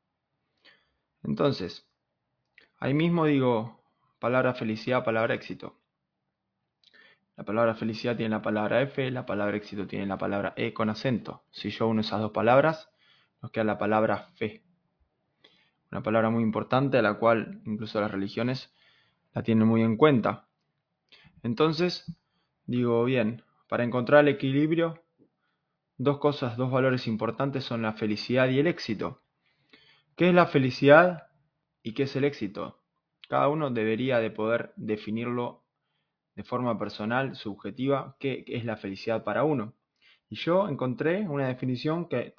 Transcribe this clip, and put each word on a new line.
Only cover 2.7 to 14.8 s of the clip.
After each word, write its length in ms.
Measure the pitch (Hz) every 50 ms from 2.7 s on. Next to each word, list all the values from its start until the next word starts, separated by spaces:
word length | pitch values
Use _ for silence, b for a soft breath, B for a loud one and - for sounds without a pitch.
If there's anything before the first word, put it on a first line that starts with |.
| _ -
ahí 140 | - 127 139
mismo 320 | 151 160 170 170 170 160
digo 580 | 151 147 139 131 127 120 110 113 120 - _ _ _ _ _ _ _ _ _
palabra 340 | - 117 123 127 127 127 123
felicidad, 500 | - 120 110 110 107 - - 127 123 120
palabra 300 | - 113 113 113 - 127
éxito. 440 | 113 - - - - - 90 - _ _ _ _ _ _ _ _ _ _ _ _ _ _ _ _ _ _ _ _ _ _ _ b b b b b b b _ _
La 80 | - 113
palabra 320 | - 101 113 117 117 110
felicidad 400 | 110 120 113 110 110 - 120 120
tiene 140 | 107 113 110
la 120 | 110 104
palabra 400 | - - 107 107 107 104 113 117 135
F, 280 | 139 139 - 135 127
la 140 | 123 127 123
palabra 320 | - 95 101 101 104 101 107
éxito 280 | 104 - - 101 95
tiene 200 | - - 101 98
la 120 | 101 95 95
palabra 360 | 95 98 98 101 98 95 -
E 180 | - 117 117 107
con 160 | - 113 107
acento. 540 | 107 - - 135 123 98 - - - - _ _
Si 200 | - - - 101
yo 160 | 107 - 113 113
uno 120 | 113 110
esas 200 | 107 - - 104
dos 100 | 110 104
palabras, 580 | - 101 101 113 123 135 147 156 160 - - _ b b b b b b b b b _
nos 100 | - 107
queda 140 | - 117 110
la 120 | 107 101 98
palabra 520 | 104 104 107 110 110 110 104 98 - - _
fe. 280 | - 117 107 - - _ _ _ _